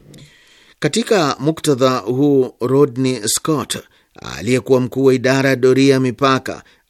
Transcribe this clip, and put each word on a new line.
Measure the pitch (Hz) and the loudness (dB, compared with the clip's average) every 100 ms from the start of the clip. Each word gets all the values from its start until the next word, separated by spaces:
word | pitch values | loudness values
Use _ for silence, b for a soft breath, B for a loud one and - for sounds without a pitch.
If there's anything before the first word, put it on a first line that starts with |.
| - B B B B B B B | -20 B B B B B B B
Katika | - 214 240 208 143 - | -4 -4 0 0 0 -2
muktadha | 139 160 151 127 131 127 | -4 -2 -2 0 0 0
huu, | 95 127 147 139 120 - | -2 0 2 2 0 -4
Rodney | 123 135 131 120 131 127 107 | -2 2 2 0 -2 -2 -4
Scott, | - - 147 - - - b b - 60 67 | -4 -2 -4 -4 -10 -12 b b -20 -16 -10
aliyekuwa | 101 127 - 127 | -2 -2 2 0
mkuu | 123 131 135 | 0 0 2
wa | |
idara | 131 127 135 135 | 2 0 0 0
ya | 131 | 2
doria | 127 131 139 | 2 4 4
ya | 131 | 2
mipaka, | 131 113 135 131 - - b b _ | 0 0 0 0 -4 -12 b b _